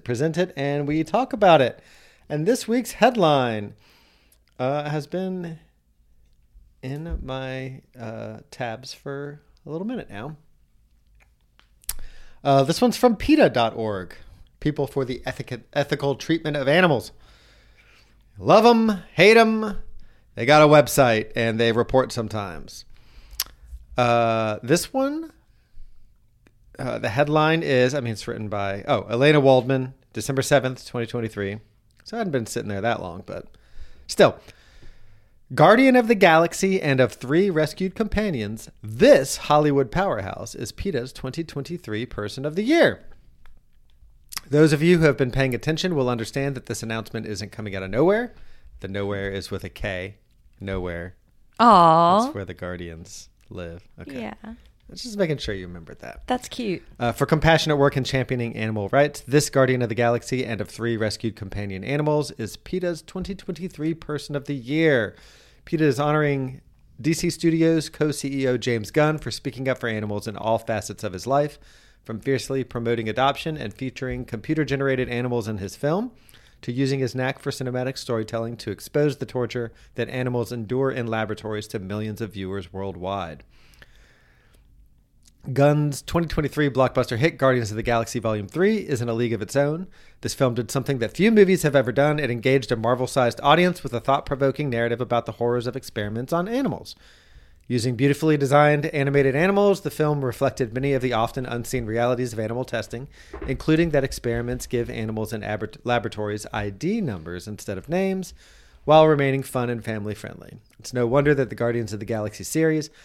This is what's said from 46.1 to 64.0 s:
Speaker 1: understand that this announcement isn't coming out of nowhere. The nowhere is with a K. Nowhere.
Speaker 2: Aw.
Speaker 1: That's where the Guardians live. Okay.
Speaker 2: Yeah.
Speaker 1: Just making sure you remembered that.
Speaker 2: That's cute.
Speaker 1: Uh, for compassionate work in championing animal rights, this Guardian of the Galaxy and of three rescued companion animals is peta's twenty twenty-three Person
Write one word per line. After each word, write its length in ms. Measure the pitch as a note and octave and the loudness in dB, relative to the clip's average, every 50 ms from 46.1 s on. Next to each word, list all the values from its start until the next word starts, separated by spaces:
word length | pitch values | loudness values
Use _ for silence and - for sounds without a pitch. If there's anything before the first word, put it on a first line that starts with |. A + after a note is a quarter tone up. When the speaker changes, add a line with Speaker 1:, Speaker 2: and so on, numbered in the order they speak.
Speaker 1:
understand 440 | B2 A2+ A#2 - - C#3 C#3 C#3+ C#3 | 0 -2 -4 -6 -4 -4 -4 -2 -4
that 100 | B2 - | -6 -8
this 160 | - A2 - - | -8 -8 -8 -6
announcement 440 | A2 A2+ A2+ G#2 - - A2+ A2 | -6 -6 -6 -6 -8 -8 -10 -8
isn't 260 | - G#2+ F#2 G#2+ G2 - | -8 -8 -8 -10 -12 -10
coming 240 | - G#2+ G#2 F#2+ | -10 -10 -8 -6
out 60 | F#2+ F#2+ | -6 -6
of 60 | F#2 | -4
nowhere. 440 | G2+ A#2+ D#3 F3+ G3+ A3 B3 A#3+ - - - - - - - - - - | 0 2 4 4 2 2 0 -6 -10 -16 -18 -18 -18 -20 -20 -20 -20 -14
The 80 | - F#2+ | -12 -8
nowhere 420 | G2 G2+ G2+ G2+ G2+ G2 G2 G2 | -6 -4 -4 -4 -4 -4 -4 -4
is 200 | G2 G2 F2+ - G2+ | -6 -6 -8 -8 -8
with 100 | F#2 G2 | -8 -10
a 40 | F#2 | -10
K. 460 | - - - G#2 F#2+ F2+ F#2 G2 G#2 _ _ _ _ _ _ - _ - | -10 -8 -6 -6 -6 -6 -8 -10 -12 _ _ _ _ _ _ -20 _ -14
Nowhere. 540 | G2 G2 F#2+ F#2 F2+ F2+ E2+ E2+ F2 F#2 - _ _ _ _ _ _ _ _ - | -8 -6 -6 -4 -4 -6 -6 -8 -10 -12 -14 _ _ _ _ _ _ _ _ 4
Speaker 2:
Aw. 600 | A3+ A#3+ G#3 F3+ E3+ E3 D#3+ E3 E3+ E3+ F#3 G#3 A#3+ | 6 8 8 10 10 8 8 8 6 6 4 4 2
Speaker 1:
That's 100 | C#4 D#4+ | 0 -4
where 100 | - - | -8 -8
the 100 | - F#2 | -10 -10
Guardians 760 | - - F2+ F2+ F2 F2 E2+ E2 E2 E2+ - - - - _ _ _ _ - | -10 -10 -10 -8 -8 -10 -12 -12 -14 -16 -18 -18 -20 -20 _ _ _ _ -16
live. 320 | - F2+ F2 E2+ E2+ F2 - - - - | -12 -12 -12 -12 -12 -16 -18 -20 -20 -18
Okay. 200 | - C#4+ C#4 B3+ | -16 -14 -12 -12
Speaker 2:
Yeah. 140 | A3+ - - - - G#3+ A#3 - - - _ _ _ - - | -10 -12 -12 -14 -16 -18 -18 -18 -20 -20 _ _ _ -20 -16
Speaker 1:
Just 240 | F#3+ - B3 G#3 | -14 -12 -10 -2
making 220 | G3+ F#3+ D#3 D3 B2+ | -2 0 0 0 -4
sure 160 | - - G#2 | -4 -6 -8
you 120 | F#2+ F2+ | -8 -8
remembered 320 | F2 F2 F2 E2 - - - | -12 -14 -14 -16 -16 -18 -16
that. 220 | - A#1 - - - | -16 -16 -16 -14 -4
Speaker 2:
That's 200 | - B3+ B3 - - | -4 -4 -4 -4 -10
cute. 340 | - - A#3+ G#3 E3+ - - - - - | -12 -8 -6 -6 -6 -6 -8 -16 -10 -4
Speaker 1:
Uh, 100 | B2 A#2+ | -2 -2
for 160 | A#2 - C#3+ | 0 0 0
compassionate 500 | - E3 D#3 - D#3+ E3 D3+ - D#3 D3+ C#3+ | 2 2 4 6 6 6 6 4 2 2 4
work 180 | C#3 C#3+ - | 4 4 2
in 80 | C#3+ B2 | 0 -4
championing 500 | - - C3 B2 - C3 B2 A#2 A#2 A2+ | -2 -2 -2 -2 -2 -2 -4 -4 -6 -4
animal 340 | A2+ A2 A2 G#2+ G#2+ G2 G2 | -4 -4 -4 -2 -4 -4 0
rights, 340 | - C#3 D3 D3 D3 - - | 2 2 2 2 0 -8 -8
this 240 | - B2+ D3+ C#3+ - | 2 2 2 2 2
Guardian 320 | - C3+ C3 B2+ C3 B2 A#2+ | 2 2 4 4 2 0 0
of 60 | G#2+ | -2
the 60 | A2 | 0
Galaxy 500 | G#2+ A#2+ A#2+ A#2+ A#2 - - C3 B2+ B2 | 0 2 2 2 0 -2 -4 -4 -4 -4
and 160 | A2+ A2+ G2+ | -4 -4 -6
of 80 | G#2 - | -6 -8
three 280 | - - A#2 A#2 A#2 | -8 -6 -2 -2 0
rescued 380 | G#2+ A2 G#2+ G#2 - - A2 G2+ | 0 0 -2 -2 -2 -6 -6 -6
companion 460 | - G#2 G2 - G#2 G#2 G2+ F#2+ F#2 G2 | -6 -12 -10 -8 -8 -8 -6 -8 -8 -6
animals 480 | - C#3 D3 D3+ D3+ D3+ D3+ D3 - - | -4 -2 0 0 2 2 0 0 -2 -6
is 240 | - A2 G2 - - | -8 -8 -8 -8 -12
peta's 440 | - - - F#3 F3+ F3 E3+ E3 - | -12 -6 -6 -4 -4 -4 -6 -6 -10
twenty 320 | - - F#3+ F3 E3+ G3 | -12 -10 -10 -8 -8 -10
twenty-three 600 | F#3+ - - F3 D3+ F3+ F3 - - D3+ D#3+ E3+ | -12 -10 -12 -10 -8 -8 -12 -8 -6 -4 -4 -4
Person 420 | E3 | -4